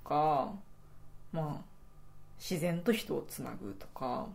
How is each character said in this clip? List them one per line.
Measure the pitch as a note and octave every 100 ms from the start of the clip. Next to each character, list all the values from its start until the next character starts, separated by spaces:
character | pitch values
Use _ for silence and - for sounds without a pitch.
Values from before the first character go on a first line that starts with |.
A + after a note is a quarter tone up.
| -
か、 | D3 D#3 C#3+ - G#3 - - - - - - -
ま | E3 D3+ -
あ、 | - - - - - - - -
自 | - F3
然 | F3 E3+
と | A#3+
人 | A3 -
を | C#3+ -
つ | -
な | A#2 G2+
ぐ | G2 G2
と | -
か。 | - C3 - -